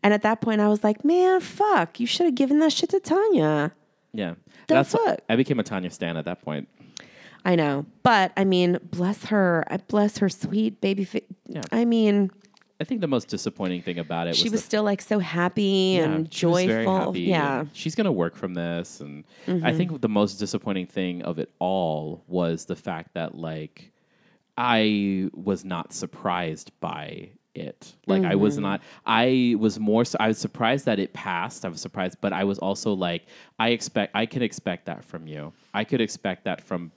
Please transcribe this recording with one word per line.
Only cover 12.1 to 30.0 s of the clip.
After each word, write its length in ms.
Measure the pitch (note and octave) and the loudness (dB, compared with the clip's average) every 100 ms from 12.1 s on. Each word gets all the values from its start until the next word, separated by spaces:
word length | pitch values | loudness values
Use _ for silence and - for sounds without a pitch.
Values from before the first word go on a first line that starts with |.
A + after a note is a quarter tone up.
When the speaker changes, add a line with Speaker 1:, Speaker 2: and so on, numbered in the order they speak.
| G3+ G3 - _ _ _ _ | 4 2 -2 _ _ _ _
Speaker 2:
I 40 | |
think 180 | D#3 B3+ | -6 -4
the 60 | E3+ | 0
most 220 | C3 - | 0 -2
disappointing 520 | G2 - - F#2+ F2+ | -6 -6 -6 -4 -4
thing 160 | F2 F2 | -4 -6
about 300 | D#2+ E2 E2+ | -4 -4 -2
it 80 | E2+ | 0
Speaker 1:
she 80 | |
Speaker 2:
was 80 | A#3 | 0
Speaker 1:
was 80 | G#3+ | -2
Speaker 2:
the 40 | - | -2
Speaker 1:
still, 180 | G#3+ | -2
like, 180 | G#3+ G3+ | 0 -2
so 160 | - G#3 | -2 -2
happy 800 | F3+ E3+ F3 G3 G3+ G3 F#3 F#3 | -2 0 -2 0 0 2 2 2
Speaker 2:
Yeah, 60 | |
Speaker 1:
and 280 | D#3+ D#3 D#3+ | 2 0 -4
Speaker 2:
she 120 | - E3+ | -2 2
was 200 | F3 F#3 | 2 2
very 200 | A2+ D3 | 0 0
Speaker 1:
joyful. 200 | F#3+ - | 0 -2
Speaker 2:
happy, 80 | F3+ | -2
Speaker 1:
Yeah. 400 | F3 F3 C#3+ C3+ | 0 2 2 -2
Speaker 2:
and 80 | D3 | -6
she's 220 | - - D#3+ | -6 -6 -2
gonna 160 | G#3 | 0
work 240 | A2+ E2+ - | 2 0 -2
from 180 | F#2+ | -8
this. 460 | F2+ E2+ E2+ E2+ - | -4 -4 -4 -8 -12
And 220 | D2 C#2+ - _ - | -16 -16 -20 _ -4
I 40 | |
Speaker 1:
Mm-hmm. 260 | F3+ D#3+ D#3+ | -2 0 0
Speaker 2:
think 240 | F3+ D3+ | -2 -2
the 80 | A#2 | 0
most 260 | G#2 G#2 G2 | 2 2 0
disappointing 500 | G2+ G#2 A2+ F#2+ F2+ | -6 -4 -4 -6 -6
thing 380 | - F2+ F2 | -4 -4 -4
of 160 | - E2 | -6 -6
it 100 | - _ | -8 _
all 680 | F2+ F#2+ E2+ D2+ D#2 E2 _ | -2 -2 -2 -4 -6 -12 _
was 380 | F2+ F2 E2+ - | -2 -2 -2 -6
the 100 | F2 | -10
fact 400 | - E2 F2 - | -8 -10 -10 -8
that, 200 | E2 - | -8 -8
like, 560 | D#2+ D#2+ D#2 _ - _ _ _ _ _ _ - | -10 -10 -12 _ -20 _ _ _ _ _ _ -4
I 720 | B2 A2+ G#2+ G#2 G2+ F#2+ F#2 | 2 4 4 2 0 0 -4
was 320 | - F#2+ F#2+ F#2+ | -6 -4 -4 -4
not 280 | F2 E2 | -8 -8
surprised 760 | - F2+ - - F2 E2+ D#2 - _ | -10 -12 -6 -4 -2 -4 -6 -12 _
by 500 | E2+ D#2+ D2+ D#2+ - - _ | -10 -10 -12 -14 -18 -20 _
it. 420 | - - - - - - | -14 -14 -14 -20 -20 -2
Like, 160 | F#2+ F2+ | 0 2
I 100 | G2 | 4
was 200 | G#2 A#2+ | 2 0
Speaker 1:
Mm-hmm. 80 | |
Speaker 2:
not, 180 | G2+ G2+ - - - | -4 -4 -8 -14 0
I 500 | A2+ B2 C3 B2 A2 | 2 4 4 4 4
was 220 | A2 G#2 | 2 0
more 240 | G#2+ A2 | 2 2